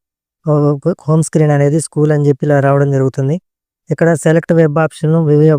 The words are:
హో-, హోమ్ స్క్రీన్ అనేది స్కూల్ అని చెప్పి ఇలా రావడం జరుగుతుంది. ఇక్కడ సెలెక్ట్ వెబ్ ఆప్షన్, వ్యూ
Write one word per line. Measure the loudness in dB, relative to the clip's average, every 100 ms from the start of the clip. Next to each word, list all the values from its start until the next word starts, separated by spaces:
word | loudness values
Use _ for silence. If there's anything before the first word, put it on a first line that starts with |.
| _ _ _ _ -4
హో-, | 0 0 -2 -4 -6 -2
హోమ్ | -2 0
స్క్రీన్ | 0 0
అనేది | 2 0 -2
స్కూల్ | -4 -4 -2
అని | 0 0
చెప్పి | 0 0
ఇలా | 0 2
రావడం | 0 0
జరుగుతుంది. | 0 -2 -2 -4 -4 -10 _ _ _ _
ఇక్కడ | -2 0 0
సెలెక్ట్ | 0 -2 0 0
వెబ్ | 2 0
ఆప్షన్, | -4 -4 -2 -2 2
వ్యూ | 2 4